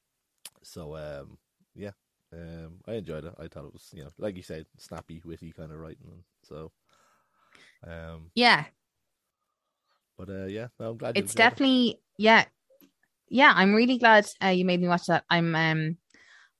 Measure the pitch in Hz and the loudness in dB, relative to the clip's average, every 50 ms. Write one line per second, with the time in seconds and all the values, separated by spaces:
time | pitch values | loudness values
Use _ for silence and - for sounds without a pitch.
0 | _ _ _ _ _ _ _ _ - - _ _ _ - - 98 80 73 78 80 | _ _ _ _ _ _ _ _ -20 -20 _ _ _ -20 -18 -18 -16 -14 -14 -14
1 | 76 76 73 71 69 - - _ _ _ _ _ _ _ _ - 101 101 98 _ | -12 -12 -14 -14 -16 -18 -20 _ _ _ _ _ _ _ _ -18 -16 -16 -18 _
2 | _ _ _ _ _ _ 82 85 85 82 82 82 82 80 87 95 - - 113 113 | _ _ _ _ _ _ -20 -18 -18 -16 -16 -18 -18 -18 -20 -20 -14 -12 -10 -10
3 | 90 82 80 78 73 85 - - 80 82 - 76 71 73 - - - - - 87 | -10 -10 -12 -12 -12 -14 -16 -18 -18 -18 -18 -18 -20 -20 -20 -20 -20 -20 -20 -20
4 | 69 69 - - 90 107 95 90 - - 85 78 78 _ _ - - - 85 82 | -20 -20 -16 -10 -10 -10 -10 -10 -14 -14 -16 -16 -16 _ _ -20 -20 -18 -18 -18
5 | - - 82 80 - 82 82 - 85 82 - - 80 78 78 78 80 80 78 _ | -16 -18 -20 -18 -16 -16 -16 -16 -16 -20 -18 -18 -18 -18 -16 -18 -18 -18 -20 _
6 | 95 92 - 85 92 _ _ _ _ - - 76 80 80 _ _ _ _ _ _ | -20 -20 -20 -20 -20 _ _ _ _ -20 -18 -18 -18 -18 _ _ _ _ _ _
7 | _ _ _ _ _ _ _ _ _ _ _ - - - _ _ - 85 82 82 | _ _ _ _ _ _ _ _ _ _ _ -20 -20 -20 _ _ -18 -18 -16 -14
8 | 82 82 82 80 80 85 - 233 240 240 202 147 151 - _ _ _ _ _ _ | -14 -16 -16 -18 -16 -10 -4 0 2 4 4 2 0 -6 _ _ _ _ _ _
9 | _ _ _ _ _ _ _ _ _ _ _ _ _ _ _ _ _ _ _ _ | _ _ _ _ _ _ _ _ _ _ _ _ _ _ _ _ _ _ _ _
10 | _ _ _ - 90 92 98 95 95 95 101 107 117 123 _ - 117 113 117 113 | _ _ _ -18 -14 -12 -12 -10 -10 -10 -10 -10 -12 -12 _ -12 -10 -10 -10 -8
11 | - 120 120 202 196 196 - - 226 247 - - 277 269 262 254 247 226 - - | -8 -4 -4 -4 -4 -4 2 4 4 4 4 2 0 2 2 2 2 0 -2 -6
12 | _ _ _ - 208 220 226 202 - - _ _ _ _ _ _ - _ _ _ | _ _ _ 2 4 6 6 6 6 2 _ _ _ _ _ _ -20 _ _ _
13 | _ _ _ _ _ - - 240 285 294 220 175 190 196 208 220 240 247 262 233 | _ _ _ _ _ -4 2 6 6 6 8 6 4 4 6 4 4 4 2 4
14 | 240 226 220 208 208 - - - 196 190 185 185 185 185 180 180 180 175 175 175 | 6 8 8 8 6 2 -4 -4 0 0 2 2 2 2 0 0 2 0 0 0
15 | - - 170 156 - - 170 170 170 165 165 160 160 160 160 160 156 156 170 - | 0 0 0 0 0 0 0 0 2 0 0 0 0 0 0 0 -2 -4 -6 -8
16 | _ _ _ - _ _ - - - _ _ | _ _ _ -20 _ _ -20 -20 -20 _ _